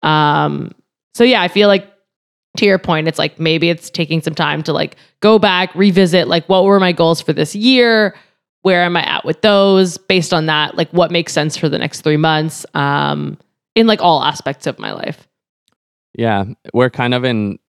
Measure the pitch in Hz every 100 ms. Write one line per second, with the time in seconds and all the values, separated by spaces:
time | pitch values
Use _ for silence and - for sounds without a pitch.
0 | 156 156 151 151 147 143 - - _ _
1 | _ - 240 240 175 196 208 196 190 _
2 | _ _ _ _ _ - 208 190 - 160
3 | 160 156 156 _ 160 160 170 170 - -
4 | 160 160 160 151 151 151 156 156 151 -
5 | _ _ 208 220 202 180 185 160 202 180
6 | 185 180 165 170 151 190 190 202 185 175
7 | 165 165 - 151 156 202 226 262 240 226
8 | 208 - _ _ _ _ 185 180 175 175
9 | - - - 156 214 202 196 190 185 165
10 | _ 185 165 175 160 151 151 - 160 175
11 | 170 170 160 - 151 - 160 151 160 -
12 | - 151 160 156 156 - - 147 143 143
13 | 143 147 147 151 _ _ _ - 226 214
14 | 175 156 147 147 - 139 - - 53 -
15 | - - _ _ _ _ _ _ _ _
16 | _ - 113 104 98 - - 117 127 -
17 | 123 123 127 117 104 - _